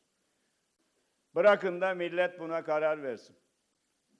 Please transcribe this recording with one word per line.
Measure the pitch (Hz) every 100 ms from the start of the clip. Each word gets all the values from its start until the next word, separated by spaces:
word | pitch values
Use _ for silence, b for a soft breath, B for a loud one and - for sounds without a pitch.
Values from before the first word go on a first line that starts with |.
| _ _ _ _ _ _ _ _ _ _ _ _ _ 156
Bırakın | 196 202 190 175
da | 190
millet | 180 175 170 180 180
buna | 165 165
karar | 160 151 156 156
versin. | 139 113 - - _ _ _ _ _ _ _ _